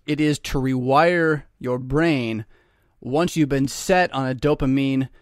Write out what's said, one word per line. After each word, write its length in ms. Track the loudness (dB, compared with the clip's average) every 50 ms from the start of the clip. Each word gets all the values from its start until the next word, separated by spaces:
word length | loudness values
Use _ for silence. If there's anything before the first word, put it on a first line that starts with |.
| _
it 120 | -4 -2 0
is 200 | 2 0 0 -2
to 180 | -4 -4 -4
rewire 840 | -2 -2 -2 -2 -2 0 2 4 4 4 4 2 2 2 0 0 -2 -6 _ _ _
your 180 | -6 -4 -4
brain 680 | -4 -4 -2 0 0 2 2 0 0 -2 -4 -6 -6 -8 -12 _ _ _ _ _ _ _ _ _ _
once 380 | -8 -2 0 0 0 0 2
you've 120 | 0 0 2
been 180 | 2 0 0
set 440 | -2 -4 -6 -2 2 2 2 2 2
on 160 | -2 -4 -4
a 60 | -4 -4
dopamine, 760 | -2 0 0 0 0 0 0 0 0 0 0 0 -2 -2 -4 -8 _